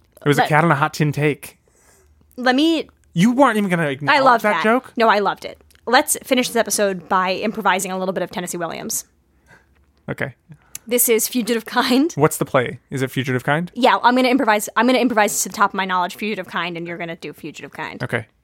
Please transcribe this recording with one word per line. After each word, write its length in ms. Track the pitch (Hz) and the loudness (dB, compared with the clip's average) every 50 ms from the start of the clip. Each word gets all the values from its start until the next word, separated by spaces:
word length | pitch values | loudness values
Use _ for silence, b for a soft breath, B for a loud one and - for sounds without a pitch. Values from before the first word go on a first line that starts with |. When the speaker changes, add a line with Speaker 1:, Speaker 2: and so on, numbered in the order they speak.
| _ _ _ - - | _ _ _ -2 0
Speaker 1:
It 40 | 147 | 2
was 100 | 143 - | 2 2
a 40 | |
Speaker 2:
Let 60 | - - | 2 2
Speaker 1:
cat 160 | 156 147 165 | 2 4 4
on 60 | 170 | 4
a 60 | 156 | 2
hot 180 | 135 156 151 - | 2 0 -2 -2
tin 180 | - 160 151 | 0 -2 0
take. 460 | 139 147 147 156 135 - - - - _ b b b b b b b b b b _ _ _ _ _ | 0 0 0 0 -2 -4 -8 -18 -20 _ b b b b b b b b b b _ _ _ _ _
Speaker 2:
let 180 | - 240 254 254 | -4 -2 0 2
me 340 | 269 311 330 330 294 - - _ _ _ _ | 2 2 2 0 0 -4 -6 _ _ _ _
Speaker 1:
You 200 | - 170 180 240 | 0 2 2 4
weren't 260 | 247 247 285 247 214 214 | 4 4 4 4 4 2
even 100 | 202 190 | 0 0
gonna 140 | 175 170 165 | 0 0 0
Speaker 2:
I 60 | 143 | -2
Speaker 1:
acknowledge 340 | 135 143 143 - 294 285 269 | -4 -2 0 2 4 4 6
Speaker 2:
love 180 | 254 240 226 | 4 4 4
Speaker 1:
that 100 | 220 214 196 | 2 0 0
Speaker 2:
that. 80 | 165 165 | 2 2
Speaker 1:
joke? 280 | 214 233 254 - - - | 2 2 2 0 -4 -2
Speaker 2:
No, 120 | - 226 226 | 2 2 4
I 100 | 196 208 | 4 2
loved 260 | 202 185 156 - - | 2 -2 -4 -6 -8
it. 160 | - - - _ _ _ _ _ | -14 -16 -18 _ _ _ _ _
Let's 320 | - 233 262 294 - - - | 2 2 2 2 2 -2 -4
finish 240 | - - 269 254 247 | -2 0 0 0 0
this 100 | 254 - | 0 0
episode 520 | 233 233 208 202 - 208 196 190 180 - - | -2 -2 0 0 0 0 0 0 -2 -4 -2
by 240 | 208 185 185 185 190 | 0 0 0 0 -2
improvising 560 | 156 - 214 214 220 190 202 180 196 190 190 | -2 -4 -6 -4 -2 0 0 0 0 0 -4
a 80 | 185 190 | -4 -4
little 140 | 185 185 185 | -4 -4 -4
bit 80 | 180 | -4
of 80 | 180 170 | -6 -6
Tennessee 260 | - 190 180 170 - | -6 -8 -8 -8 -6
Williams. 480 | 175 170 160 - - - 220 - - - _ _ _ _ _ b b b b b b b b _ _ _ _ _ _ _ - | -6 -8 -8 -8 -8 -8 -8 -8 -8 -10 _ _ _ _ _ b b b b b b b b _ _ _ _ _ _ _ -10
Speaker 1:
Okay. 260 | 156 - 120 123 - _ _ - 151 - _ _ - - _ | -8 -8 -8 -8 -10 _ _ -20 -20 -20 _ _ -20 -18 _
Speaker 2:
This 220 | 233 240 240 233 - | -2 -2 0 2 2
is 200 | 226 214 - - | 2 0 0 -2
Fugitive 360 | - 254 214 208 233 226 - | -4 -4 -2 -2 -4 -4 -6
Kind. 480 | - - 254 214 - 254 - 294 339 - | -4 -2 -2 0 2 2 2 2 0 0
Speaker 1:
What's 240 | 143 143 156 - - | 0 0 0 0 -2
the 60 | - | -4
play? 360 | - - 135 120 117 - - _ - | -2 0 0 0 -2 -6 -12 _ -10
Is 120 | 147 131 | -6 -4
it 80 | 131 123 | -4 -4
Fugitive 340 | - 139 123 135 127 127 - | -4 -4 -4 -2 -4 -2 -2
Kind? 260 | 143 143 160 180 175 - | -2 -2 -2 -2 -6 -2
Speaker 2:
Yeah, 240 | - 247 - 190 - | 2 2 2 4 4
I'm 140 | - 240 247 | 4 4 4
gonna 120 | 254 254 247 | 4 4 2
improvise. 400 | 254 262 285 - 214 214 - - - | 2 2 2 2 2 0 -2 -2 0
I'm 100 | 220 226 | 0 2
gonna 120 | 247 254 240 | 2 2 2
improvise 440 | 240 254 - 220 208 208 208 - | 2 2 2 2 2 2 0 -4
to 60 | - 196 | -6 -4
the 60 | 185 | -2
top 160 | - 208 196 | 0 0 0
of 40 | - | 0
my 100 | 196 190 | -2 -4
knowledge, 320 | 190 185 180 175 180 - | -2 0 -2 -2 -2 -4
Fugitive 300 | - 214 208 220 185 180 - | -6 -6 -6 -6 -6 -8 -8
Kind, 280 | - 175 170 175 170 | -6 -6 -6 -6 -6
and 100 | 165 170 | -8 -8
you're 120 | 170 170 160 | -10 -10 -8
gonna 180 | 170 170 165 | -10 -10 -10
do 160 | 170 - 147 | -12 -12 -14
Fugitive 400 | 147 - - 156 - - - 139 | -14 -14 -14 -14 -14 -14 -16 -14
Kind. 300 | - - - 85 82 - | -12 -12 -12 -12 -10 -10
Speaker 1:
Okay. 240 | 127 - - 113 110 - _ _ | -6 -4 -4 -6 -6 -8 _ _